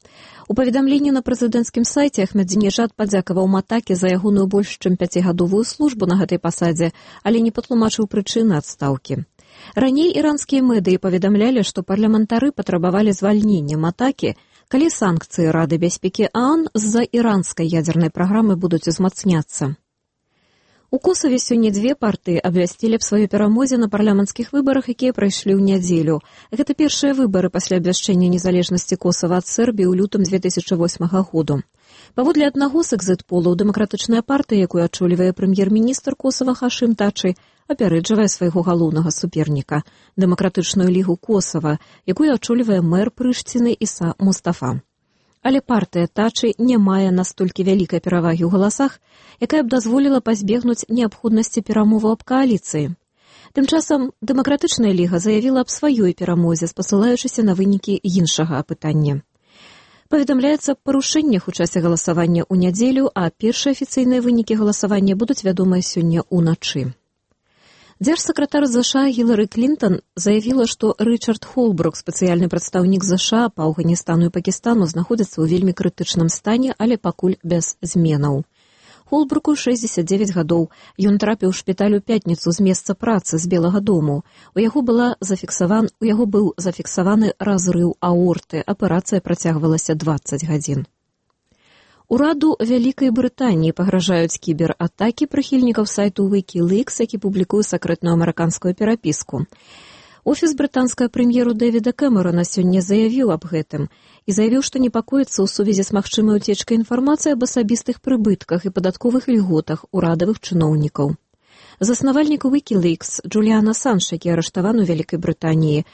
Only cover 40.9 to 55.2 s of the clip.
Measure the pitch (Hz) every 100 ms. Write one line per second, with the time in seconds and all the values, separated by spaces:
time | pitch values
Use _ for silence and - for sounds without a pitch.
40.9 | 185 185 175 - 208 - 160 151 151 -
41.9 | - - 185 302 233 - 240 226 190 170
42.9 | 175 226 - 254 247 - 247 240 - 214
43.9 | - 170 - 196 180 170 170 127 127 -
44.9 | _ _ _ _ _ 262 269 - 226 190
45.9 | 175 170 - 220 - 233 - 247 240 196
46.9 | 190 190 180 185 - 185 - 185 190 170
47.9 | 170 180 175 165 165 175 190 202 214 277
48.9 | - _ _ - - 233 302 240 254 220
49.9 | 262 277 269 226 220 202 240 240 233 -
50.9 | 240 220 - 233 220 226 - 202 214 214
51.9 | 220 214 220 - 262 269 208 - 151 143
52.9 | 175 _ _ _ - - - 269 320 -
53.9 | 285 262 - 220 262 269 285 330 - 220
54.9 | 185 175 175